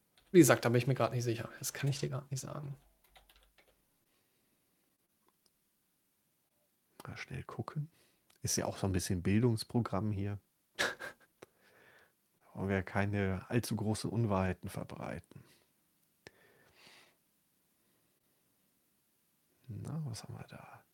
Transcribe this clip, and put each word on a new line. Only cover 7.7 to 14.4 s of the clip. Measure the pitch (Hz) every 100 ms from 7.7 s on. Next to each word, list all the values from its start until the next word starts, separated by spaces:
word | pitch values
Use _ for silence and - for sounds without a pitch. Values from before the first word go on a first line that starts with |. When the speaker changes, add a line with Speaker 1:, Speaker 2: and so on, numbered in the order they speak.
| - 147 - _ _ _ _
Speaker 2:
Ist | - -
ja | -
auch | -
so | 95
ein |
bisschen | 92 - 92
Bildungsprogramm | 87 104 123 110 - 123 113 98 107
hier. | 104 101 101 - _ _ -
<laughs> | - - - - _ _ - _ _ - - - - _ _ _ _
Wollen | - 98
wir | 98
keine | 90 104 101 101 98 92 -
allzu | 123 - 110
großen | 107 107 -
Unwahrheiten | 107 117 95